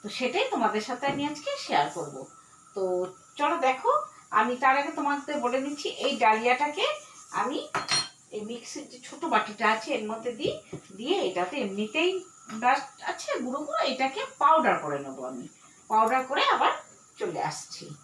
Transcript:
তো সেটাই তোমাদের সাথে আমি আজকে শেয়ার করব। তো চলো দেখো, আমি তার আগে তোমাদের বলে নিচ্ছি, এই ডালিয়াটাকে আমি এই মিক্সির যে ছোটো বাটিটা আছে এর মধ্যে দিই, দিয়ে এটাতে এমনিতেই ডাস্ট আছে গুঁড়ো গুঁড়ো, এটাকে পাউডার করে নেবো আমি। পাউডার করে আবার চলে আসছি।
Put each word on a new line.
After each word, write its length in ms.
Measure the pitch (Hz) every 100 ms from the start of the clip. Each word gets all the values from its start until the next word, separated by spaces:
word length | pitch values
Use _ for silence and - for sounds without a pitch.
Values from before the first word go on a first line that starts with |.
তো 40 | 208 -
সেটাই 280 | 247 349 523
তোমাদের 280 | 320 220 214 214
সাথে 160 | 262 277
আমি 100 | 277 285
আজকে 200 | 294 - 554
শেয়ার 220 | - 233 240 -
করব। 180 | 147 135 139 - - - -
তো 80 | 202 185 180 180 - - -
চলো 180 | 285 330 262
দেখো, 240 | 262 - 587 - - - -
আমি 140 | 233 247
তার 120 | 269 277
আগে 120 | 294 311
তোমাদের 380 | 285 285 - 294
বলে 140 | 240 262
নিচ্ছি, 240 | 277 294 - - 277
এই 60 | 226
ডালিয়াটাকে 640 | 226 220 240 254 294 302 539 605 - - - -
আমি 180 | 254 302 605 - - - - - - 214
এই 60 | 208
মিক্সির 340 | 240 - - -
যে 60 | 254 -
ছোটো 180 | 302 339
বাটিটা 300 | 226 214 208 214
আছে 140 | 220 320 254
এর 80 | 214
মধ্যে 200 | 220 247 220
দিই, 160 | 381 622 - - - 190
দিয়ে 180 | 247 392 190
এটাতে 260 | 180 180 294
এমনিতেই 460 | 208 196 214 311 349 381 - - - 220
ডাস্ট 260 | 247 285 - - -
আছে 180 | - - 226
গুঁড়ো 160 | 247 269 294
গুঁড়ো, 160 | 320 330
এটাকে 280 | 254 269 427 523 -
পাউডার 320 | 320 320 214 160
করে 140 | 147 139
নেবো 160 | 143 131 -
আমি। 160 | 123 135 - - - -
পাউডার 320 | 214 220 262 262
করে 120 | - 523
আবার 180 | - 320 - - - - -
চলে 200 | 427 160 131
আসছি। 340 | 147 - - 156 151